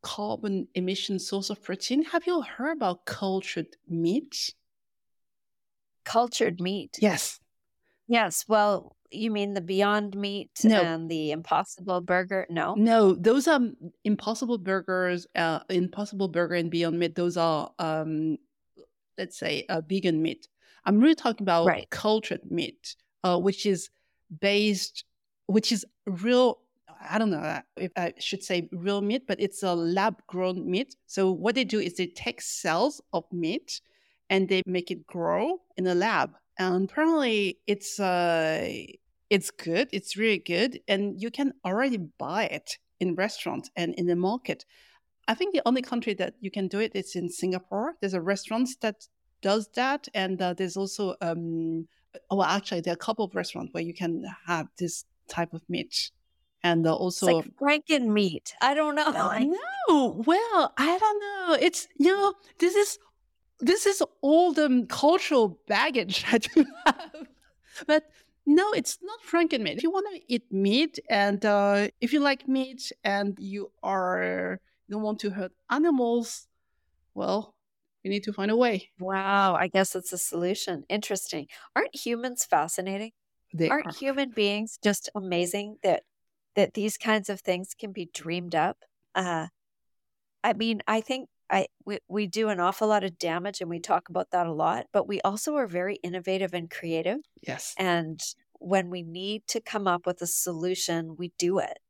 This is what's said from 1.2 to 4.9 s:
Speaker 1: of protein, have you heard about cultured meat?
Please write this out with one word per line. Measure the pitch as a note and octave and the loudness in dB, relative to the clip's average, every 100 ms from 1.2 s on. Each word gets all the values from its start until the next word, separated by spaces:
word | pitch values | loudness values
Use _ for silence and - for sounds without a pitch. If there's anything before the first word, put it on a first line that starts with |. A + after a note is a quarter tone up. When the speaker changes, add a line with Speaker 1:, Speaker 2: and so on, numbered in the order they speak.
| - G3 G3 | -4 -6 -4
Speaker 1:
of | G3+ | -8
protein, | - F#3+ - C4 | -8 -6 0 0
have | D#4+ E4+ F4 | 0 -2 0
you | F4 | -2
heard | B3 - C#4 D#4+ | -4 -6 -4 0
about | G#3 F3+ - | -2 -2 -8
cultured | - G3 F#3+ - - D#3 _ - | -4 -2 -2 -4 -8 -8 _ -6
meat? | E3+ E3 A#3 D#4+ - - - _ _ _ | 0 2 0 -2 -8 -8 -8 _ _ _